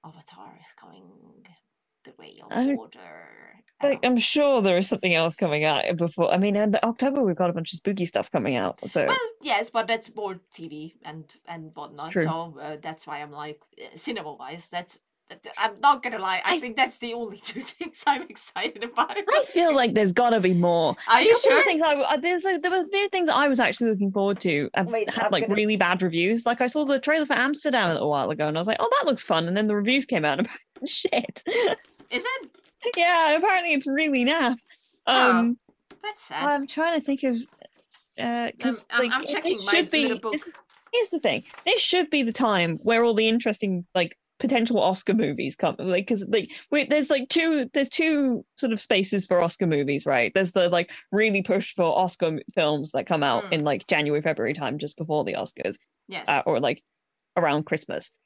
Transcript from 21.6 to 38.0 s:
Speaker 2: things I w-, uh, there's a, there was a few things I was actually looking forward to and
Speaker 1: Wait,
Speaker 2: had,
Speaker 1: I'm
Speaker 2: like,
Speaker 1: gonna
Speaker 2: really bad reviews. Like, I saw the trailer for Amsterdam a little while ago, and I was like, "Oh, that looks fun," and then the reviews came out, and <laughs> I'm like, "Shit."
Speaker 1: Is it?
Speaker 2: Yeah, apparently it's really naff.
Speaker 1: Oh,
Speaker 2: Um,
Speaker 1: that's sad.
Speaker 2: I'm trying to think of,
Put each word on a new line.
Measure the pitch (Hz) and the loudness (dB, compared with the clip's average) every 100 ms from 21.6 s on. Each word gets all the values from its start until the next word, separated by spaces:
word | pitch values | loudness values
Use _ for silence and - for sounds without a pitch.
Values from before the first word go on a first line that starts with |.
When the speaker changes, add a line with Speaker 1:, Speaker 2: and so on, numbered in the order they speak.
Speaker 2:
things | - 330 | 4 2
I | 320 | 2
w-, | 294 - | 2 2
uh, | 294 | 0
there's | 330 359 | 0 0
a, | 370 359 | 0 0
there | 349 | 0
was | 370 339 | 0 0
a | |
few | 392 403 | 0 0
things | 381 330 | 0 2
I | 247 285 | 2 4
was | 254 | 4
actually | 233 - 233 | 2 2 0
looking | 208 196 | 0 0
forward | 196 196 196 | 0 0 0
to | 185 147 143 | 0 0 0
and | - 180 | 0 0
Speaker 1:
Wait, | 226 208 | -2 -4
Speaker 2:
had, | - 220 | -2 0
Speaker 1:
I'm | |
Speaker 2:
like, | 185 | 0
Speaker 1:
gonna | 220 | 0
Speaker 2:
really | 202 214 214 | 0 2 2
bad | 180 185 | 2 2
reviews. | 185 165 180 226 233 | 0 0 0 0 0
Like, | 240 | 0
I | 247 | 0
saw | 302 | 0
the | 285 277 | 0 0
trailer | 269 311 302 | 0 0 2
for | |
Amsterdam | 285 262 294 302 254 185 | 0 0 0 0 0 2
a | |
little | 156 147 | 0 0
while | 147 107 | 0 0
ago, | 151 151 | -2 -2
and | 156 | -2
I | |
was | 185 | -2
like, | - | 0
"Oh, | 466 571 | 2 2
that | 427 | 0
looks | 247 | -2
fun," | - 165 165 | 0 0 0
and | 190 | 0
then | 214 | 0
the | 208 | 0
reviews | 202 269 | 2 0
came | 269 202 | 0 0
out, | 151 139 | 0 0
and | 233 | -4
<laughs> | |
I'm | - _ - | -6 _ -12
like, | 269 | -8
"Shit." | - - - 240 - - 440 466 - - _ - | -4 -2 -2 -4 -12 -4 -2 0 -2 -10 _ -8
Speaker 1:
Is | 240 466 | -6 -6
it? | 523 269 _ _ _ 480 466 | -8 -12 _ _ _ -6 0
Speaker 2:
Yeah, | 339 339 320 302 | 2 4 4 4
apparently | 381 381 349 | 4 2 2
it's | 294 277 | 0 0
really | 269 311 269 | 0 2 2
naff. | 247 320 254 247 _ _ _ _ - | 2 2 2 0 _ _ _ _ 0
Speaker 1:
Oh, | 262 254 233 | 4 6 4
Speaker 2:
Um, | 233 247 _ _ _ - | 2 -2 _ _ _ -12
Speaker 1:
that's | 427 415 | -10 -10
sad. | - 294 285 | -10 -4 0
Speaker 2:
I'm | 285 277 | 0 -2
trying | - 330 330 | -4 -2 -2
to | |
think | 294 277 | -2 -2
of, | 269 233 247 _ - _ _ _ | -2 -2 -6 _ -20 _ _ _